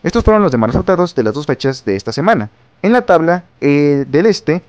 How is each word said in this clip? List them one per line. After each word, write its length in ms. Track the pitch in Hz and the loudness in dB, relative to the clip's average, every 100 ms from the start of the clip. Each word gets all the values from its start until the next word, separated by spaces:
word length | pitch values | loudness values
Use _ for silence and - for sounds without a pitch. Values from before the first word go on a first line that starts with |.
Estos 180 | - 233 | 0 0
fueron 220 | - 214 | 2 2
los 80 | 190 | 2
demás 160 | 123 113 | 0 0
resultados 480 | 160 185 180 180 - | -2 0 0 0 0
de 80 | |
las 100 | 107 | -2
dos 120 | 135 147 | -4 -6
fechas 380 | 131 139 131 | -4 -4 -4
de 120 | - 98 | -4 -4
esta 160 | 113 | -4
semana. 360 | 123 180 151 107 _ _ _ | -4 -2 -2 -4 _ _ _
En 100 | 196 | 0
la 100 | 240 | 0
tabla, 400 | 240 175 165 180 175 _ | 2 2 2 -2 -4 _
eh, 440 | 139 143 147 139 139 | 0 2 2 0 0
del 180 | 143 214 | 2 2
este 360 | 190 - 170 | 0 -2 -4